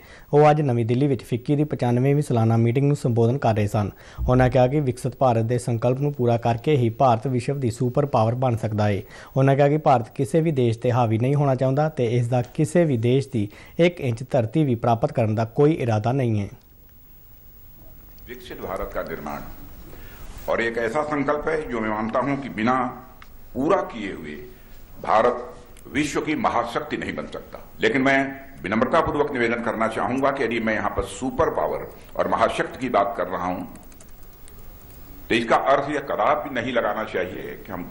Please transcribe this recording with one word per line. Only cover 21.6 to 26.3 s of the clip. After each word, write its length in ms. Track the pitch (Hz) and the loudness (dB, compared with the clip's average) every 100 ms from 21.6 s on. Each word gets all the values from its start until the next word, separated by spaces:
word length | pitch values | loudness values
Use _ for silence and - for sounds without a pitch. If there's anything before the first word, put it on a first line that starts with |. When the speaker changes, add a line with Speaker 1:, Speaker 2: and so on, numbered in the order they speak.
| 147 | -4
Speaker 2:
जो 80 | 117 | -4
मैं 100 | 107 | -4
मानता 300 | 107 110 131 | -4 -2 -2
हूं 160 | 131 139 | -2 -4
कि 180 | 127 | -6
बिना 220 | - 113 131 127 - - - - - - | -4 0 0 -2 -8 -16 -20 -20 -20 -10
पूरा 220 | 117 147 185 - | -4 0 0 0
किए 200 | 117 98 | -8 -10
हुए 220 | 80 78 73 - - - - - - | -10 -12 -14 -16 -20 -20 -20 -20 -8
भारत 480 | - 107 120 - - - - - - | 2 4 4 2 -6 -16 -20 -20 -6
विश्व 280 | 135 151 185 | -4 -2 -2
की 140 | - | -2